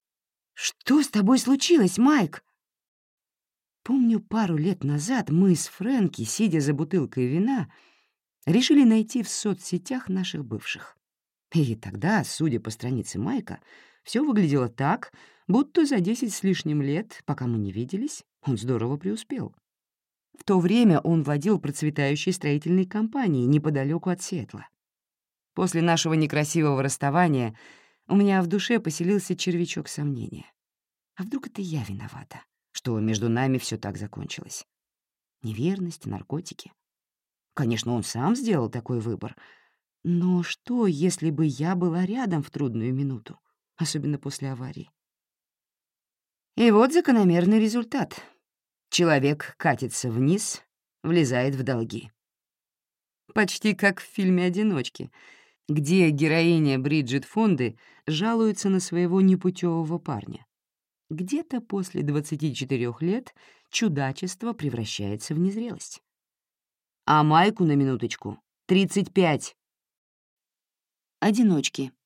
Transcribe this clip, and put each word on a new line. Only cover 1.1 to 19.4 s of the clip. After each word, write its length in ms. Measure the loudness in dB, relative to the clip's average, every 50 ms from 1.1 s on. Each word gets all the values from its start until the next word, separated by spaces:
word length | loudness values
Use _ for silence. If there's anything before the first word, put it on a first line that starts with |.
| 2 2 4 6 4 4
случилось, 580 | 4 2 0 2 4 4 4 6 6 4 4
Майк?» 480 | 4 4 4 6 4 2 0 -4 -10 _ _ _ _ _ _ _ _ _ _ _ _ _ _ _ _ _ _ _ _ _ _ _ _ _ _ _ _ -6
Помню, 340 | -2 0 2 4 4 2 0
пару 380 | -2 -4 -2 -2 0 0 0
лет 260 | 0 0 0 -2 -2 -2
назад 480 | -2 -2 -2 -2 -2 -2 -2 -2 0
мы 240 | 2 4 6 6 4
с 140 | 2 0 -8
Фрэнки, 560 | -10 -8 -4 -2 0 0 0 0 -2 -4 -8
сидя 340 | -6 -2 0 0 2 2 2
за 160 | 0 0 0
бутылкой 520 | -2 -2 -2 -2 -2 -2 -2 -2 -4 -2
вина, 460 | -2 0 0 0 0 0 -2 -4 -6 _ _ _ _ _ _ _ _ _ _ _ _ _ _ -2
решили 360 | 0 2 2 4 4 6 6 8
найти 400 | 6 6 4 2 0 -4 -6 -4
в 60 | -4
соцсетях 800 | -6 -6 -4 -4 -4 -4 -6 -6 -6 -6 -4 -4 -8 -8 -6 -4
наших 360 | -4 -4 -4 -4 -6 -8 -8
бывших. 520 | -8 -8 -8 -8 -8 -10 -10 -12 -20 _ _ _ _ _ _ _ _ _ _ _ _ 0
И 220 | 0 2 2 0
тогда, 480 | -6 -8 -12 -10 -4 -2 0 0 0 -2
судя 340 | -4 -4 -2 -2 0 0 -2
по 120 | -4 -6
странице 480 | -10 -8 -6 -6 -4 -4 -6 -6 -6 -6
Майка, 420 | -4 -4 -4 -4 -6 -8 -14 -16 _ _ -20 -20 -20 _ _ _ _
все 220 | -6 -4 -2 0
выглядело 440 | 2 2 2 2 2 2 0 0 -2
так, 440 | -4 -4 -2 -2 -2 -2 -4 -14 _ -20 -20 -20 _ _ _ 0
будто 380 | 2 2 2 2 2 2 2
за 140 | 2 2 0
десять 340 | 0 0 -2 -2 -4 -6 -6
с 80 | -2 0
лишним 400 | 0 0 0 -2 -2 -2 0 0
лет, 400 | 0 -2 -4 -4 -8 -14 -16 -8
пока 220 | -8 -6 -4 -2
мы 120 | -4 -2 -2
не 140 | -4 -4 -4
виделись, 520 | -6 -8 -6 -6 -6 -6 -6 -8 -10 -18 _ _ _ -4
он 160 | -4 -4 -2
здорово 400 | -2 -2 -2 -2 -2 -4 -4 -4
преуспел. 560 | -4 -6 -6 -6 -8 -8 -8 -8